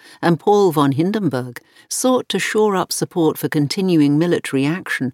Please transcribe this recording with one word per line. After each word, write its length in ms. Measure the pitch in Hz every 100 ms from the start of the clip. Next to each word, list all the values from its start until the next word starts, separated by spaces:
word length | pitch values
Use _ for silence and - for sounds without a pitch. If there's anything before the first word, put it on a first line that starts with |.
| - -
and 160 | 165 165
Paul 360 | - 208 196
von 180 | 151 143
Hindenburg, 720 | 131 175 214 180 127 123 120 - _ -
sought 400 | - 254 254 -
to 100 | 190
shore 380 | - 220 214 185
up 160 | -
support 460 | - 160 180 156 -
for 100 | 147
continuing 720 | 151 147 - 190 165 143 147
military 460 | 175 165 - 135 139
action, 480 | 180 - - 127